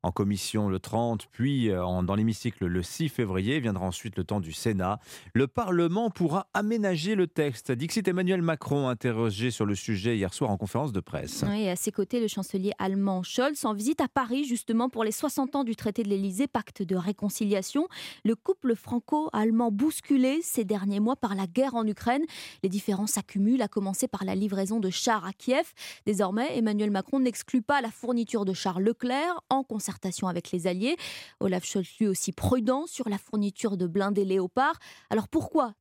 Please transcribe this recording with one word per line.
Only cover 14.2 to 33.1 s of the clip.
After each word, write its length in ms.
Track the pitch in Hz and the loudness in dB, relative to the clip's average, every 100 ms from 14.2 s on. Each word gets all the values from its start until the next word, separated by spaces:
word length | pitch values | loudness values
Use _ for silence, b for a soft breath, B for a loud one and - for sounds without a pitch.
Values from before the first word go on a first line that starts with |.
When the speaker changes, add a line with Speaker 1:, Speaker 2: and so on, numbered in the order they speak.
| 240 262 | 0 -2
Speaker 2:
justement 460 | 285 240 - 226 254 | 0 -2 0 0 2
pour 160 | 233 220 | 0 -2
les 80 | |
soixante 420 | 214 302 - 269 277 | 0 -2 0 -2 0
ans 80 | |
du 140 | 247 220 | -2 -2
traité 260 | 220 202 | -2 -2
de 60 | 208 | 0
l'Élysée, 380 | 196 196 185 285 | 0 0 0 -2
pacte 360 | 233 - - | -2 -6 -8
de 140 | 180 185 | -2 0
réconciliation. 880 | 175 202 208 - 208 196 190 277 359 B B B 214 | 0 -2 -4 -2 0 0 0 -2 -2 B B B -2
Le 100 | 226 | 0
couple 400 | - 381 262 226 | 0 0 0 0
franco-allemand 960 | - 240 - 302 311 - 220 226 240 | 0 -4 0 0 0 2 2 4 2
bousculé 680 | 202 294 - - 277 254 294 | 2 0 0 2 4 4 2
ces 240 | 339 - 196 | -2 -2 0
derniers 340 | 208 196 202 | 0 2 2
mois 160 | 214 262 | 2 2
par 200 | 247 196 | 0 -2
la 120 | 190 | 0
guerre 280 | 175 269 240 | 2 2 2
en 120 | 220 | -2
Ukraine. 360 | 208 233 269 320 B B B | 0 2 2 0 B B B
Les 60 | 190 | -2
différends 400 | 196 - 190 208 | 0 0 0 0
s'accumulent, 540 | - - 202 202 262 | -2 -2 0 2 4
à 80 | 208 | 2
commencer 400 | - 196 190 - | -2 -2 -2 -2
par 160 | - 190 | -2 -4
la 100 | 190 | 0
livraison 460 | 208 196 196 226 | 0 0 0 0
de 80 | 190 | 0
chars 360 | 180 - 220 175 | 0 0 0 -2
à 60 | |
Kiev. 400 | - - 262 339 - B B - | -6 0 2 0 -6 B B -2
Désormais, 520 | 202 190 208 277 247 | 2 2 2 0 2
Emmanuel 340 | 226 208 208 | 2 2 2
Macron 280 | 196 190 269 | 0 0 2
n'exclut 420 | 254 - - 254 | 2 0 -2 -2
pas 180 | 214 285 | 2 0
la 100 | 226 | 0
fourniture 540 | - 233 240 226 233 | -6 -2 0 0 0
de 100 | 196 | 0
chars 280 | 185 196 175 | 0 -2 2
Leclerc 580 | 202 240 247 262 330 339 _ | 2 2 0 0 0 -2 _
en 140 | 269 | 0
concertation 640 | 269 214 - 180 190 - 185 | 0 -6 -6 -6 -6 -2 -2
avec 240 | 175 - | -2 -4
les 160 | 180 175 | -2 -2
alliés. 300 | 180 233 339 B B B B | 0 0 -2 B B B B
Olaf 240 | 196 180 | -2 0
Scholz, 240 | - 202 180 - | -2 -2 -4 0
lui 80 | 214 | 0
aussi 260 | 190 - | 0 -2
prudent 520 | - - 254 220 262 330 | -2 2 2 2 0 -2
sur 220 | - | -6
la 100 | 240 | -4